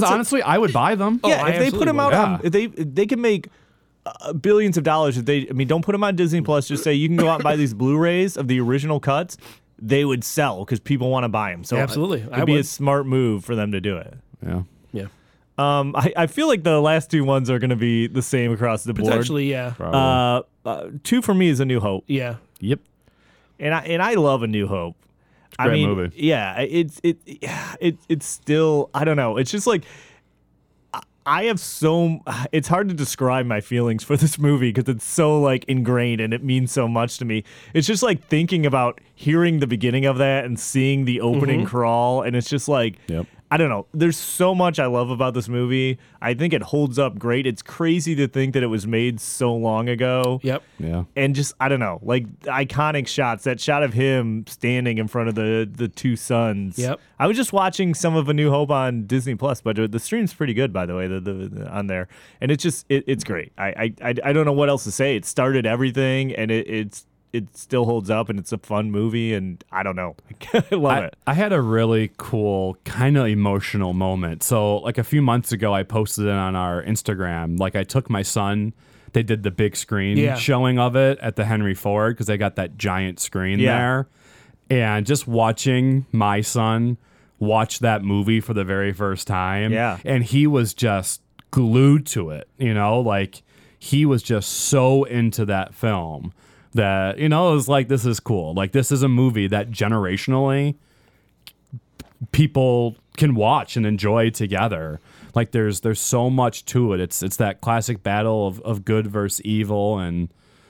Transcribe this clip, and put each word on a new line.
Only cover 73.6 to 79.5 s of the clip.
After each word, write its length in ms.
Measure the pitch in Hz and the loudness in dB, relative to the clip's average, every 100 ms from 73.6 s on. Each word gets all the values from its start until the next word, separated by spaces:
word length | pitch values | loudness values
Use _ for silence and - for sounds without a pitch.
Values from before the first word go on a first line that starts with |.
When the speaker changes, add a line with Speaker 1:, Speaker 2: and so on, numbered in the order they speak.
| - 104 92 | -2 -2 -2
Speaker 2:
moment. 520 | 92 95 92 85 80 | 0 -2 -2 -4 -4
So, 320 | - 117 104 101 | -2 2 2 0
like, 220 | 117 113 | -2 -4
a 40 | |
few 180 | 113 147 | 0 2
months 300 | 135 117 - | 2 2 0
ago, 240 | 113 104 | -2 0
I 80 | 98 | 0
posted 440 | 95 110 107 - 104 | 0 -2 -2 -2 0
it 40 | |
on 240 | 98 92 | 0 -2
our 260 | 92 90 87 | -2 -2 -4
Instagram. 720 | 85 110 - 95 90 85 82 87 | -4 -4 -4 -4 -4 -4 -4 -2
Like, 160 | 95 | -2
I 80 | 101 | -2
took 260 | 95 135 - | -2 -2 -2
my 140 | 104 | -2
son. 500 | 101 113 101 104 107 - _ - - | -2 -2 -2 -2 -4 -8 _ -20 -4
They 100 | 117 | -2
did 180 | 110 107 | 0 -2
the 80 | 98 | -2